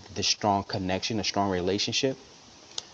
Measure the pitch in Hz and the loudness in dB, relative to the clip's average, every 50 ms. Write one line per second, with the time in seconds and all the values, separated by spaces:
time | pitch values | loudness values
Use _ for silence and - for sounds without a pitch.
0 | - - - 104 98 - - - - 107 98 98 95 - - 104 92 92 92 95 | -12 -10 -6 -2 0 0 0 2 4 4 4 2 0 -2 -4 -2 0 0 0 -2
1 | - - 117 107 95 - - 101 101 101 95 90 87 92 95 101 - - 113 - | -2 -2 -2 -2 -2 0 0 2 2 2 2 2 2 0 0 0 0 0 0 0
2 | - 135 135 - - - - - - - - - - - - - - - | 0 0 0 -4 -8 -18 -20 -20 -20 -20 -20 -20 -20 -10 -10 -10 -10 -10